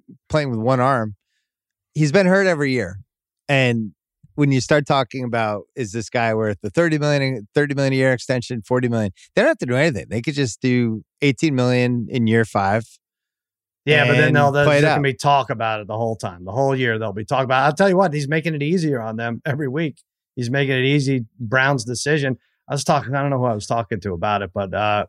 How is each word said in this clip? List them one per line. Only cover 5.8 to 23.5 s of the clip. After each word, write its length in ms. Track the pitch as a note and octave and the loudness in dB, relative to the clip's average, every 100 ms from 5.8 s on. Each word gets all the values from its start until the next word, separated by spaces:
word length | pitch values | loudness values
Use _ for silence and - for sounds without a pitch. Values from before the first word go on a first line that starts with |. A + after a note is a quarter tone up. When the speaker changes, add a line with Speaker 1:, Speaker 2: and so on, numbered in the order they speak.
| A2+ | -8
Speaker 1:
this 180 | A2+ G#2 | -8 -6
guy 200 | B2 A#2 A2 | -2 0 0
worth 240 | G#2+ G2+ | -2 -4
the 80 | G#2 | -4
thirty 300 | - E3+ D#3 | 0 0 0
million, 480 | D3 C#3+ C3+ B2+ G#2 - | 0 0 0 -4 -4 -2
thirty 180 | D3 | 0
million 180 | C#3 C3+ | 0 0
a 20 | C3 | 2
year 180 | C3 | 2
extension, 480 | B2+ - B2+ - B2 | 0 -2 -4 -4 -10
forty 260 | - B2+ B2 | -2 -2 0
million?" 240 | A#2 G#2 - - - | 0 -2 -6 -4 0
They 60 | |
don't 80 | B3+ | 2
have 80 | D#4+ | 0
to 80 | B3 | -2
do 100 | C3 | 0
anything. 300 | D#3+ G#2+ B1 | 0 -2 -6
They 120 | G#2 | -6
could 140 | A#2+ C#3+ | -4 -2
just 260 | C3 - | -4 -2
do 420 | C3 B2 A#2 A2 - _ | 0 0 0 -4 -10 _
eighteen 320 | D3 C3 D#3+ C3 | 0 2 0 2
million 500 | B2 B2 B2 A#2+ A2 | 2 2 2 0 -2
in 200 | B2+ A2+ | -2 2
year 180 | A2+ A2 | 2 2
five. 380 | G#2 G2 G#2+ A2 - _ _ _ _ _ _ _ _ | 0 0 0 -4 -14 _ _ _ _ _ _ _ _
Speaker 2:
Yeah, 220 | - D3+ C#3 | 2 4 4
but 60 | |
then 100 | C#3 D3+ | 4 4
Speaker 1:
and 100 | D3+ | 4
Speaker 2:
they'll, 160 | C#3+ | 4
Speaker 1:
play 100 | C#3+ | 4
it 40 | C#3+ | 4
Speaker 2:
there's 160 | C#3+ | 4
gonna 120 | D#3 D3 | 4 2
Speaker 1:
out. 20 | |
Speaker 2:
be 120 | C#3 B2 | 0 0
talk 340 | D3 C#3+ B2 | 2 2 2
about 300 | A#2 A2+ G#2+ | -4 -4 -4
it 60 | G#2 | -6
the 100 | A2 | -4
whole 180 | A2+ A2+ | -4 -4
time. 300 | G#2+ F2 F2+ | -8 -10 -6
The 60 | |
whole 240 | A2+ C3+ C3 | -2 0 2
year 240 | B2+ A2 | 0 -2
they'll 140 | A2 | -4
be 120 | G2 A2+ | -6 -4
talking 200 | C3 C3 | -2 0
about 180 | C3 | 2
it. 20 | C#3 | 2
I'll 80 | |
tell 160 | D3+ G3 | 2 2
you 80 | F3+ | 4
what, 160 | F#3+ | 2
he's 140 | D3 C#3 | -2 -2
making 260 | D#3+ E3 | -2 -2
it 80 | D#3 | -4
easier 400 | C#3+ F#3 D#3 C3 | -2 0 0 -2
on 140 | A2 A2 | -4 -6
them 260 | A#2 A#2 | -6 -6
every 240 | D#3+ C#3 C#3+ | -6 -4 -4
week. 360 | B2 D#3+ - _ _ _ - | -4 -6 -8 _ _ _ -8
He's 160 | A#2+ | -4
making 240 | C#3 C#3 C3 | -2 0 0
it 60 | C3 | 2
easy. 400 | D3 C3+ C3 A2+ - | 2 0 -2 -4 -10
Brown's 440 | A#2 C3 C3+ C#3+ | -2 2 2 0
decision. 540 | A2 A#2 C#3+ D#3 C#3 B2 _ _ - | -4 -6 -2 0 0 -4 _ _ -8
I 60 | C#3 | -4
was 80 | |
talking, 320 | - D3+ A#2+ C#3 | 0 0 0 -4
I 60 | |
don't 80 | C#3+ | -2
know 80 | C3+ | -2
who 60 | |
I 100 | B2 | -2